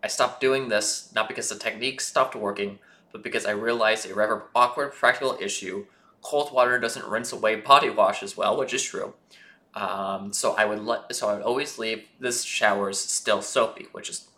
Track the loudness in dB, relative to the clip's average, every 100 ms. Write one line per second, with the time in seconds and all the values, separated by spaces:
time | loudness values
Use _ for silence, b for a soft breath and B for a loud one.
0 | -4 0 0 2 2 2 2 0 0 -4
1 | -4 -2 -2 -2 -6 -4 -6 -4 -6 -4
2 | -2 2 2 0 -4 -2 -4 -6 b b
3 | b -12 -4 -4 -2 -2 0 2 2 2
4 | -2 0 0 0 0 2 4 2 -4 2
5 | 4 4 0 -2 -4 -4 -6 -8 -10 b
6 | b b -2 -2 2 4 4 4 0 -4
7 | -4 -4 -4 0 0 0 6 6 6 4
8 | 4 4 -6 -2 0 2 0 -2 -4 -6
9 | -8 -10 _ B B B _ -6 -4 -4
10 | -4 -4 -6 -2 0 2 2 0 -2 -4
11 | -4 -4 -2 0 0 -2 -2 -4 -6 -6
12 | -10 _ -4 -4 -4 2 2 4 0 -4
13 | -4 -4 0 0 2 2 0 -2 -16 -14
14 | -12 -12 -16